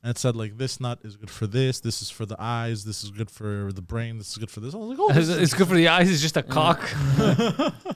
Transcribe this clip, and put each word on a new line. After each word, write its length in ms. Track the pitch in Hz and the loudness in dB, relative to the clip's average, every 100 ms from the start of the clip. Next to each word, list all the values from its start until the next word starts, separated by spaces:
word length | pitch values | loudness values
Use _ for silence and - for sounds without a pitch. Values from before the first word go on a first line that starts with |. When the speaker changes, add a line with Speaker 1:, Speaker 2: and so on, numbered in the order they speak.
Speaker 1:
and 80 | 120 | -8
it 80 | 120 | -2
said, 180 | 127 113 | -2 -2
like, 200 | 107 110 | -6 -6
"This 240 | 131 - | -8 -6
nut 200 | 123 120 | -8 -8
is 140 | 107 104 | -12 -18
good 120 | 107 | -14
for 180 | - 107 | -8 -4
this, 340 | 120 131 127 | 0 0 -2
this 200 | 117 - | -4 -6
is 80 | - | -8
for 160 | - | -10
the 120 | 104 110 | -10 -8
eyes, 440 | 113 117 117 110 | -6 -4 -4 -6
this 180 | 104 101 | -8 -10
is 60 | 104 | -10
good 200 | 101 110 | -10 -10
for 420 | - 107 101 101 | -8 -6 -6 -6
the 80 | 95 | -8
brain, 340 | 87 113 117 113 | -8 -8 -6 -10
this 120 | 104 | -12
is 80 | 104 | -10
good 120 | 110 | -10
for 100 | - | -10
this." 120 | 120 | -12
I 60 | 196 | -10
was 100 | 220 | -8
like, 80 | 262 | 0
Oh, 80 | 415 | 4
Speaker 2:
It's, 80 | 147 | 6
Speaker 1:
this 100 | 160 | 4
is 80 | 165 | 4
Speaker 2:
it's 100 | 165 | 2
good 120 | 175 180 | 4 4
for 60 | |
the 140 | 180 165 | 6 6
eyes. 200 | 175 180 | 6 6
It's 120 | 160 | 4
just 140 | 156 156 | 2 -2
a 60 | - | 0
Speaker 3:
Yeah. 60 | |
Speaker 2:
cock. 260 | 147 160 - | 2 4 2
Speaker 1:
<laughs> 380 | - 147 139 135 214 131 233 - 311 - 370 | 0 -2 0 4 4 4 2 2 -2 -2 -10